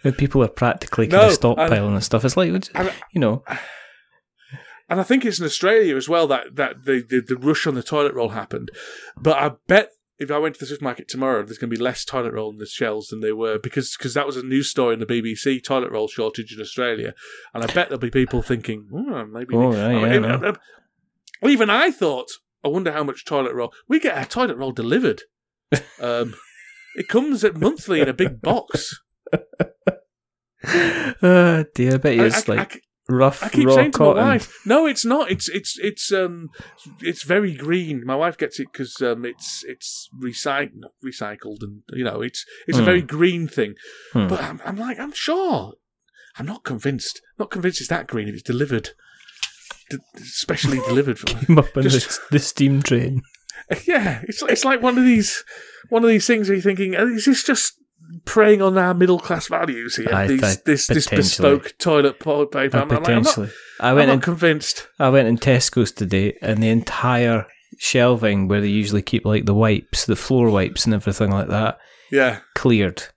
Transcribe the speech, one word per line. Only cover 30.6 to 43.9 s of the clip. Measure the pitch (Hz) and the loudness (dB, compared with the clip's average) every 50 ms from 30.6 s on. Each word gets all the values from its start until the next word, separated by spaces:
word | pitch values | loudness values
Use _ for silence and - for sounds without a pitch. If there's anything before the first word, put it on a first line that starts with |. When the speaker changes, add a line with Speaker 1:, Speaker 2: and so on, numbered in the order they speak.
| - | -8
Speaker 1:
Oh, | 123 - - 175 339 339 339 320 269 247 - - 180 180 180 175 175 165 160 156 - _ | -2 0 0 0 0 -2 -4 -6 -8 -6 0 4 6 6 8 6 6 4 2 0 -4 _
dear, | - 123 127 131 | 0 2 2 2
I | 135 | 2
bet | 135 151 127 | 2 2 4
you | 117 117 | 4 4
Speaker 2:
I, | 113 | 4
Speaker 1:
it's | 117 - - - | 4 2 0 0
Speaker 2:
I, | 104 | -2
Speaker 1:
like | 95 - - - | -2 -2 -6 -10
Speaker 2:
I, | - _ _ _ _ _ _ 123 | -20 _ _ _ _ _ _ 2
Speaker 1:
rough | 123 131 135 135 - - | 4 4 4 4 0 -8
Speaker 2:
I | 214 | -2
keep | - - 294 254 | 2 4 6 6
Speaker 1:
raw | 269 | 8
Speaker 2:
saying | 269 269 302 | 6 6 4
to | 269 - | 4 4
Speaker 1:
cotton. | - - - 202 233 | 6 6 6 6 4
Speaker 2:
my | 269 269 | 2 2
wife, | 233 - - - - _ | 0 0 -6 -18 -14 _
"No, | 196 226 285 320 | 2 4 4 4
it's | 311 269 - - | 2 0 -2 -2
not. | 233 247 294 294 175 | 0 0 0 0 -2
It's, | 190 190 - - | -4 -6 -6 -6
it's, | 156 196 196 - - - | -8 -8 -8 -8 -10 -4
it's, | - 208 - - - - | -6 -6 -6 -4 -6 -2
um, | 196 190 185 180 175 170 165 156 _ - - - - _ - 156 139 _ | -2 0 -2 -2 -4 -8 -14 -16 _ -18 -20 -20 -20 _ -20 -20 -20 _
it's | 165 170 170 - - | -8 -8 -8 -8 -4
very | 139 175 202 208 196 160 | 0 0 0 0 0 -4
green." | 131 135 151 170 185 180 160 151 131 117 | -6 -4 -2 -2 -2 -2 -4 -6 -8 -6
My | 131 131 | -4 -4
wife | 139 160 175 165 _ | -2 -2 -2 -2 _
gets | 156 147 - - | -6 -6 -6 -8
it | 139 - _ | -12 -12 _
'cause, | - 135 123 - - | -10 -10 -10 -6 -4
um, | 131 123 117 113 120 | -2 -2 -2 -4 -6
it's, | 120 120 _ - - - - - - | -12 -12 _ -14 -12 -12 -12 -12 -14
it's | 127 _ - - - - - - - 131 127 | -16 _ -14 -14 -12 -14 -16 -18 -16 -12 -10
recy-, | 123 117 - - 147 139 139 143 - _ | -10 -10 -6 -6 -4 -2 -4 -4 -6 _
not | - 110 - _ _ - | -18 -20 -20 _ _ -14
recycled, | 131 127 - 117 104 104 104 - 107 107 101 | -14 -12 -10 -10 -12 -12 -12 -14 -16 -14 -12
and, | 107 101 101 104 _ _ | -14 -14 -14 -18 _ _
you | - 123 127 | -8 -6 -6
know, | 113 101 110 | -6 -6 -6
it's, | 113 123 _ - - _ - - - - | -8 -8 _ -12 -14 _ -20 -18 -8 -2
it's | 160 127 | 2 2
a | |
Speaker 1:
Hmm. | 113 | 4
Speaker 2:
very | 180 180 180 | 4 4 2
green | 165 131 147 151 170 185 180 170 165 147 | 2 -2 -2 2 2 2 2 0 -6 -6
thing. | - - 117 104 101 _ - - | -4 -4 -4 -4 -6 _ -20 -20